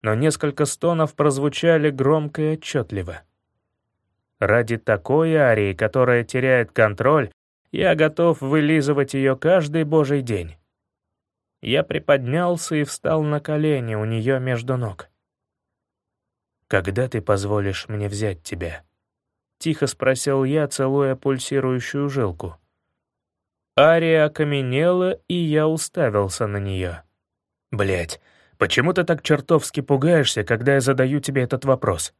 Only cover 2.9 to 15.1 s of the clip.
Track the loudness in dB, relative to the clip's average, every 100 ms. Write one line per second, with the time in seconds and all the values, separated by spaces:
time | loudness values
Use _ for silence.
2.9 | -6 -8 -12 _ _ _ _ _ _ _
3.9 | _ _ _ _ _ 0 2 0 -4 -2
4.9 | -2 0 0 2 4 4 4 0 0 -2
5.9 | 2 2 2 0 -2 2 2 0 2 0
6.9 | 2 2 2 0 _ _ _ _ -2 0
7.9 | 2 0 2 2 2 0 2 4 2 2
8.9 | 0 0 0 0 0 2 2 2 -2 0
9.9 | 2 2 -2 -2 -4 -6 -14 _ _ _
10.9 | _ _ _ _ _ _ _ -2 -2 0
11.9 | -4 0 0 2 -2 -2 -2 -4 -4 -4
12.9 | -4 -2 -2 0 -4 -4 -2 0 -2 -2
13.9 | -4 -2 -2 -2 -2 -2 -4 -4 -4 -4
14.9 | -8 -18